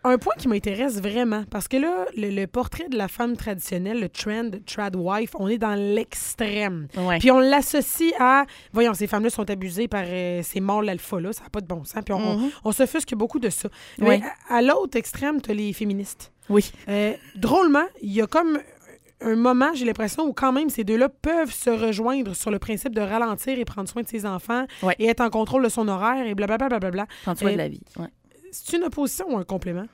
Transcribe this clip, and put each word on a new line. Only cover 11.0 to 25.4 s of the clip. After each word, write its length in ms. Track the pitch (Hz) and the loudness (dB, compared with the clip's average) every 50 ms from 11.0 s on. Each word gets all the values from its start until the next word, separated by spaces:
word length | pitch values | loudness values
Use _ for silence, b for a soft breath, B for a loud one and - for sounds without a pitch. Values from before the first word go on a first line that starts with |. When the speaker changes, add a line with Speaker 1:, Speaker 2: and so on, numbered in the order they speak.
| - - 208 180 165 196 220 | -6 -6 -6 -4 -4 -4 -8
Speaker 2:
ça 100 | - - | -10 -12
n'a 60 | - | -8
pas 120 | - 208 | -8 -8
de 60 | 190 | -6
bon 160 | 160 180 170 139 | -6 -8 -8 -8
sens. 200 | - - 226 208 | -8 -8 -8 -4
Puis 100 | - 202 | -2 -2
on, 60 | 185 214 214 - | 0 0 0 0
Speaker 1:
Mhm. 60 | 208 247 285 294 B B | 0 0 -2 -4 B B
Speaker 2:
on, 60 | 220 | -4
on 20 | |
s'offusque 440 | 208 - 262 247 - 320 - - 240 | 2 4 2 2 2 -4 -2 -2 -2
beaucoup 240 | 208 220 - - 294 | -2 -2 -2 0 -2
de 100 | 233 202 | -2 -2
ça. 200 | - - - - B B B B B B | -2 -2 -6 -8 B B B B B B
Mais 80 | 208 | 6
Speaker 1:
Ouais. 140 | 226 247 208 214 - - - - - | 6 6 6 4 -4 -10 -12 -6 0
Speaker 2:
à, 80 | 247 | 2
à 40 | 233 | 4
l'autre 360 | 247 269 311 - 392 262 - | 6 6 4 4 0 0 -2
extrême, 440 | 233 - - - - 277 285 311 277 | -4 -4 -4 -8 -4 -2 0 0 -2
t'as 120 | - - 208 | -2 -2 -4
les 200 | 208 208 208 190 | -2 -2 -4 -4
féministes. 580 | - 220 208 196 196 202 - - _ - - _ _ _ - | -4 -4 -2 -2 -4 -6 -8 -12 _ -20 -20 _ _ _ 4
Speaker 1:
Oui. 220 | 202 208 - - - - - | 4 4 4 4 -8 -14 -8
Speaker 2:
Euh, 260 | - 202 208 208 214 - - - - _ | -4 -2 0 0 0 -2 -6 -14 -18 _
drôlement, 500 | 190 190 220 269 370 370 330 277 285 330 370 - - | -2 2 4 6 6 6 6 6 4 4 2 -4 -10
il 100 | - 208 196 | -8 -2 0
y 80 | 220 | 0
a 60 | 220 | 0
comme 320 | - - 320 339 330 302 294 - - - _ _ - - - _ _ _ _ | 2 2 2 4 4 0 0 -4 -8 -20 _ _ -20 -20 -20 _ _ _ _
un 140 | - 226 220 | -2 0 2
moment, 380 | 226 233 247 254 247 262 302 330 | 4 4 4 6 6 4 2 2
j'ai 120 | 269 247 | 0 -2
l'impression, 380 | 233 214 - 220 208 - - 320 | -2 0 -2 -4 -4 -2 -2 -2
où 100 | 294 - | -2 0
quand 200 | - 269 262 254 | 0 0 2 2
même 160 | 269 320 302 | 2 0 0
ces 140 | - - 220 | 0 -2 0
deux-là 240 | 190 220 226 254 277 | 0 4 4 4 2
peuvent 420 | - _ - 294 330 339 320 240 - | 2 _ -2 0 2 2 0 -2 -4
se 160 | - - 247 | -2 0 0
rejoindre 680 | 233 214 226 226 208 190 226 240 269 277 247 196 175 | 0 2 0 0 0 0 0 0 0 0 -2 -4 -6
sur 160 | - - 214 | -6 -4 -2
le 80 | 208 196 | -2 -2
principe 360 | - - 220 196 - 269 220 | -2 -4 -4 -4 -4 -4 -2
de 60 | 220 | -2
ralentir 580 | 208 190 208 226 233 226 208 208 - 262 269 247 | -2 0 0 0 0 0 -2 -4 -2 -4 -2 -2
et 60 | 233 | -2
prendre 240 | - - 214 190 - | -4 -6 -8 -8 -6
soin 120 | - 240 | -6 -8
de 60 | 233 | -6
ses 180 | - - 220 202 | -6 -6 -6 -4
enfants 400 | 208 190 180 - - 233 247 262 262 B B | -4 -6 -6 -4 -2 -2 -2 -2 -4 B B
Speaker 1:
Ouais. 140 | - 185 175 | 0 0 2
Speaker 2:
et 100 | - 214 | 2 2
être 140 | 226 233 - | 0 2 2
en 80 | 240 226 | 0 0
contrôle 340 | 208 220 | 2 0